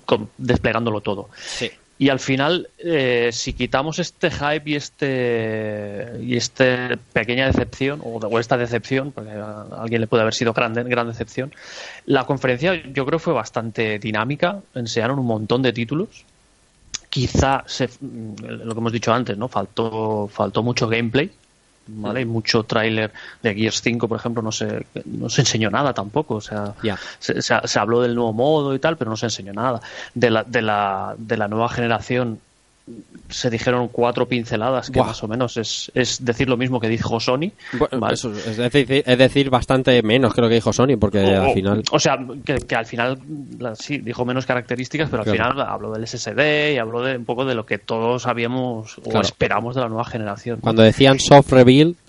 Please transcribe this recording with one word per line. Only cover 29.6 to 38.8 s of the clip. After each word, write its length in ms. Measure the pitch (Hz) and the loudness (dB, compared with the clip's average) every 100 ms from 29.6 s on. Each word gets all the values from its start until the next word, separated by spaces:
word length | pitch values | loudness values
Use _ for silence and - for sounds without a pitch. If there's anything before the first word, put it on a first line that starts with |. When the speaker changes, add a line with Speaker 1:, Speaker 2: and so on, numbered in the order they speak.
| 123 117 - - - | -2 -2 -8 -16 -10
Speaker 1:
De 180 | 123 120 | 0 4
la, 120 | 113 | 4
de 200 | 110 120 | 2 0
la, 520 | 110 104 101 98 98 107 | 0 2 0 -2 -6 -10
de 200 | 110 113 | -6 -2
la 100 | 104 | -2
nueva 220 | 110 117 | 0 -2
generación 720 | 120 117 113 - 123 123 107 _ _ _ _ - 117 - - - | 0 0 -2 0 -2 -2 -4 _ _ _ _ -20 -20 -20 -20 -14
se 220 | - 127 | -4 -2
dijeron 380 | 113 127 123 120 | 0 0 0 0
cuatro 400 | 120 120 120 120 | 0 0 2 0
pinceladas, 600 | 123 113 117 113 131 - | -2 -2 -2 0 -2 -2
que 100 | 127 | 0
Speaker 2:
Buah. 80 | 110 | 0
Speaker 1:
más 120 | 113 | -2
o 20 | 107 | -6
menos 300 | 117 127 - | -2 -2 -2
es, 340 | 107 - - | -6 -6 -4
es 320 | - 120 - | -2 -2 -2
decir 240 | 123 117 131 | -2 0 2
lo 80 | 120 | 2
mismo 220 | 127 127 | 0 0
que 100 | 113 | 2
dijo 300 | 113 110 117 | 2 0 0
Sony, 320 | 120 127 175 - - | 0 0 -2 -6 -10
Speaker 2:
Bueno, 260 | 123 147 127 | -2 0 0
Speaker 1:
¿vale? 160 | 107 | 0
Speaker 2:
eso 180 | - 120 | -2 -4
es 240 | 104 113 110 | -6 -6 -2
decir, 460 | 120 143 | 2 2